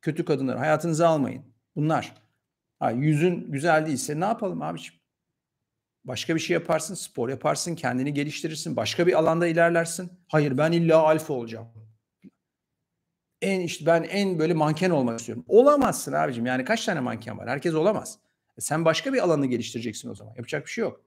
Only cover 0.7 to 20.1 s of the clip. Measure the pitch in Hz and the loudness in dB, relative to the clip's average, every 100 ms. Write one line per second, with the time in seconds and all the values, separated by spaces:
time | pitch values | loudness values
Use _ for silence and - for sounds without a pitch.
0.7 | 156 170 156 170 160 127 - - _ _ | 0 0 2 4 4 0 -6 -14 _ _
1.7 | - 151 147 - - _ _ _ _ _ | -4 -2 -2 -4 -16 _ _ _ _ _
2.7 | _ 131 117 151 151 175 175 180 139 165 | _ -4 0 2 4 2 0 -6 -2 2
3.7 | 156 156 - - 151 190 226 202 165 151 | 2 2 -4 -4 -4 -2 -2 -4 -6 -8
4.7 | 165 - _ _ _ _ _ _ _ _ | -10 -12 _ _ _ _ _ _ _ _
5.7 | _ _ _ 147 123 - 165 160 170 165 | _ _ _ -12 -10 -4 -4 0 -2 0
6.7 | 160 - 185 - - 120 135 147 151 - | -2 -2 -10 -12 -6 -6 -2 -2 -2 -4
7.7 | 165 127 123 135 143 147 147 165 156 170 | -4 -4 -2 -2 -2 -4 -6 -8 -8 -6
8.7 | 120 110 - 175 160 165 165 170 165 170 | -4 -4 2 2 4 4 2 2 4 4
9.7 | 170 165 - 180 - _ 156 147 131 156 | 4 -2 -6 -10 -14 _ 2 2 2 2
10.7 | 170 165 160 156 156 156 135 117 113 113 | 4 6 6 6 4 0 -6 -6 -12 -14
11.7 | 110 107 _ _ _ - _ _ _ _ | -20 -20 _ _ _ -20 _ _ _ _
12.7 | _ _ _ _ _ _ _ 196 190 175 | _ _ _ _ _ _ _ -2 -2 -2
13.7 | - 156 170 165 196 196 175 156 165 151 | -4 2 2 2 -2 0 0 0 2 2
14.7 | 156 185 160 123 113 113 113 - 202 269 | 2 2 2 0 -2 -8 -12 4 6 8
15.7 | 294 240 160 - 143 156 120 120 127 131 | 6 2 0 -4 -2 -2 -2 -2 -2 -2
16.7 | 226 - 170 123 113 110 101 101 139 175 | -2 -2 -2 -4 -6 -10 -12 -6 -4 -2
17.7 | 156 175 214 - - _ _ _ - - | 2 2 0 -6 -16 _ _ _ -12 -4
18.7 | 151 165 160 277 262 180 151 139 120 117 | 0 2 2 0 0 2 2 0 -2 -4
19.7 | 120 117 107 120 | -8 -8 -10 -14